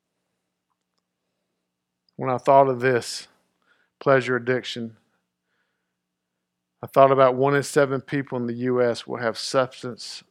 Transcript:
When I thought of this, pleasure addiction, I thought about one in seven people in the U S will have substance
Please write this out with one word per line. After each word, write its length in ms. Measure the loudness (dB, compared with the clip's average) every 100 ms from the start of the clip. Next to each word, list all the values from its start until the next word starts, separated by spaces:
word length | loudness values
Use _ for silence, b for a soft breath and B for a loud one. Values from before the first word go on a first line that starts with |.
| _ _ _ _ _ _ _ _ _ _ _ _ _ _ _ _ _ _ _ _ _ -10
When 140 | -6
I 80 | -2
thought 300 | 4 6 6
of 120 | 2
this, 480 | 0 0 -2 -12 -16 _ _ _ _ _ _ _
pleasure 360 | 2 2 2 -4
addiction, 600 | -2 -4 -6 -12 -12 -16 _ _ _ _ _ _ _ _ _ _ _ _ _ _ _ _ _ _
I 40 | -2
thought 240 | 4 6
about 240 | 6 4 2
one 180 | 0
in 80 | 0
seven 380 | 0 0 0 -2
people 360 | -6 -8 -6 -8
in 80 | -6
the 80 |
U 280 | -4 -2 0
S 240 | 0 -2 -8
will 120 | -6
have 200 | -6 -6
substance 840 | -4 -2 -2 -6 -14 -14 -16 -18 -18